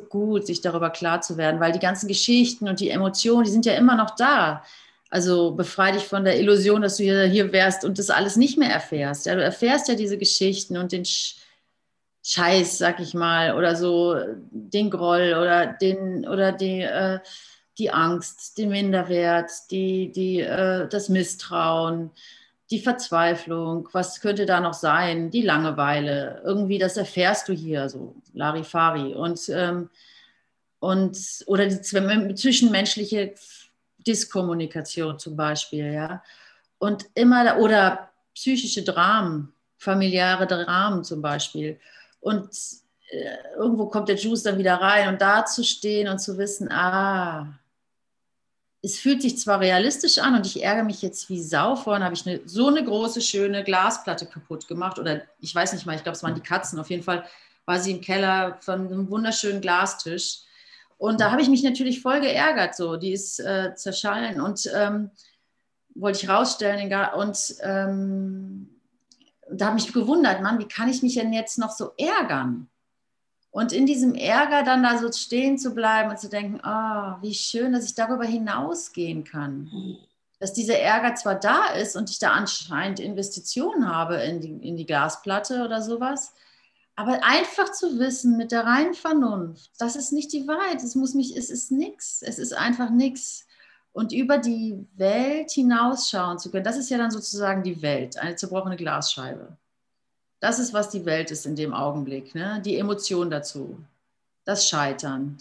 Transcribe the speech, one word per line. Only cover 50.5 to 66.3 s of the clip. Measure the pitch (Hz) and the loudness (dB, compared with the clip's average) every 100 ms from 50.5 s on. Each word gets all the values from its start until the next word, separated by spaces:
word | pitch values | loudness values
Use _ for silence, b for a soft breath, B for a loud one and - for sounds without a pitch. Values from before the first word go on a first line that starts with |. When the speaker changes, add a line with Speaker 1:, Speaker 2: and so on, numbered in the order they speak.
| - | -2
Speaker 1:
ärgere | 190 214 | 0 0
mich | 220 196 | 0 -2
jetzt | 185 - - | -6 -8 -8
wie | 180 | -8
Sau. | 156 160 196 254 | -2 2 2 0
Vorhin | 220 202 | 0 0
habe | 180 | 0
ich | 170 185 | -2 -6
eine, | 180 - | -6 -6
so | 190 269 | 2 4
eine | 302 | 4
große, | 240 208 233 233 | 2 -2 -2 -2
schöne | 233 202 202 202 | -2 0 0 0
Glasplatte | 196 185 202 226 - 165 165 | 0 2 2 0 -6 -6 -8
kaputt | 160 - 156 - | -14 -14 -14 -10
gemacht | 175 185 185 | -6 -6 -4
oder | 165 151 - - | -4 -4 -6 -16
ich | 156 | -6
weiß | 170 185 | -2 -2
nicht | 180 175 | -2 -6
mal, | 156 | -6
ich | |
glaube, | 165 160 | -6 -6
es | |
waren | 160 - | -6 -6
die | |
Katzen. | - 185 - 156 | -4 -4 -4 -8
Auf | 151 | -6
jeden | 180 | -6
Fall | 175 175 B B B B - | -2 -4 B B B B -4
war | 180 | -2
sie | 190 | -2
im | 180 | -4
Keller | 180 190 190 190 185 180 | -2 0 2 2 0 -4
von | - 185 190 | -6 -4 -4
einem | 185 190 | -4 -4
wunderschönen | 214 226 226 208 196 | -2 -2 -2 -2 -2
Glastisch. | 190 175 190 - 165 180 - - B B B B B - | 0 2 0 -4 -8 -6 -6 -8 B B B B B -6
Und | 214 220 | -2 2
da | 214 | 4
habe | 254 | 4
ich | 269 | 6
mich | 262 | 6
natürlich | 269 247 254 247 | 4 0 -2 -2
voll | 254 277 | 0 0
geärgert, | 277 - 311 247 180 - | 2 2 2 2 0 -2
so, | 170 165 | -6 -4
die | 185 | -4
ist, | 196 - - | -4 -6 -8
äh, | 190 190 190 - | -4 -2 -2 -6
zerschallen | 196 185 208 208 233 190 | -8 -4 -2 -2 -4 -4
und, | 202 196 - | -4 -4 -4
ähm, | 202 208 208 202 b b b b b _ _ _ | 0 0 0 -6 b b b b b _ _ _
wollte | - 202 196 | -4 -2 -2
ich | |
rausstellen, | 190 | 2